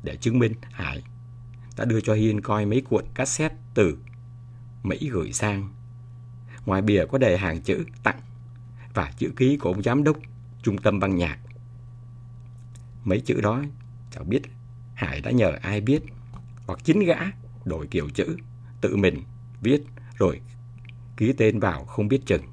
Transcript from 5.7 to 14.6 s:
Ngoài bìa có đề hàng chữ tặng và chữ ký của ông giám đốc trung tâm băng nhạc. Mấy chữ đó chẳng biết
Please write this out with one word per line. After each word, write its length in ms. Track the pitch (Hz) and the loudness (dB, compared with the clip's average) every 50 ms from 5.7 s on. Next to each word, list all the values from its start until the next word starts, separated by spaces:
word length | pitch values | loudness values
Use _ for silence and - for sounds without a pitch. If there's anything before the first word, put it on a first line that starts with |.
| - - - - - - - - - - - - - - - - - - - | -10 -14 -16 -16 -16 -16 -16 -16 -16 -16 -16 -16 -16 -18 -18 -18 -16 -8 -2
Ngoài 160 | - 95 95 | 2 2 4
bìa 240 | 101 107 104 95 82 - | 6 6 6 6 6 4
có 60 | - | 4
đề 200 | 135 131 107 87 | 4 6 6 6
hàng 240 | 90 98 87 80 82 | 4 4 0 -2 -2
chữ 240 | - - 95 - 170 - - - - | 0 0 0 0 0 -6 -8 0 0
tặng 160 | 107 - - - - - - - - - - - - - - - - - | 0 0 0 -8 -16 -18 -18 -18 -18 -18 -18 -18 -18 -18 -16 -16 -2 -2
và 180 | - 82 76 - | -2 -2 -2 -2
chữ 160 | - - - - | -2 -2 -2 2
ký 220 | - 127 127 143 | 4 6 6 6
của 120 | 143 - 85 | 4 2 0
ông 140 | 92 107 101 | 0 2 2
giám 200 | 117 120 139 147 | 4 4 6 6
đốc 140 | 151 151 - - - - - - - - - - | 4 4 2 -2 -14 -16 -18 -18 -18 -18 -2 0
trung 140 | 117 98 | 0 0
tâm 220 | 98 - 107 101 98 | 4 2 2 4 4
băng 160 | 98 98 95 | 2 4 4
nhạc. 240 | 87 87 80 73 - - - - - - - - - - - - - - - - - - - - - - - - - - - - - - - - - - | 4 2 2 0 -6 -10 -16 -16 -16 -18 -18 -18 -16 -16 -16 -16 -16 -18 -16 -16 -16 -16 -16 -16 -16 -16 -16 -16 -16 -16 -16 -16 -16 -16 -16 -16 -6 0
Mấy 160 | 98 92 113 | 2 2 2
chữ 220 | 127 - - - | 4 2 2 4
đó 220 | 107 104 113 127 143 147 139 - - - - - - - | 4 2 2 2 -2 -4 -8 -12 -16 -18 -16 -18 -16 -16
chẳng 180 | - - 76 80 | -14 -10 -4 0
biết 120 | 107 135 - - - - | 0 0 -2 -2 -16 -16